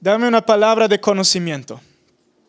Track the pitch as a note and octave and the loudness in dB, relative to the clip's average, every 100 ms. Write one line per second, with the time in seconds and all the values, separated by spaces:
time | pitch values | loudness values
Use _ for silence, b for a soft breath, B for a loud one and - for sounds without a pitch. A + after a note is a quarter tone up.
0 | F3+ A3 A#3+ A#3 A3+ G#3+ G#3+ A3 A3 G3+ | -2 0 2 0 2 2 2 2 0 0
1 | G#3+ G3 F#3 F#3 E3+ D3 B2+ A2 - _ | 0 0 0 -2 -6 -10 -12 -20 -20 _
2 | _ _ _ _ | _ _ _ _